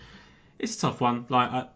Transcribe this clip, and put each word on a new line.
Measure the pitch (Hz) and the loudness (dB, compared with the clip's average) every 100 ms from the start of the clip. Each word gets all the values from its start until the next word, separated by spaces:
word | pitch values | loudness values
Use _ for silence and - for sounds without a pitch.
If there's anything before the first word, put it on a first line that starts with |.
| - - - - - - | -14 -20 -20 -20 -20 -8
it's | 220 - | -6 -2
a | |
tough | 139 113 | -2 2
one. | 123 120 120 | 2 2 2
Like, | 127 120 | 2 2
I, | 123 - | 0 -6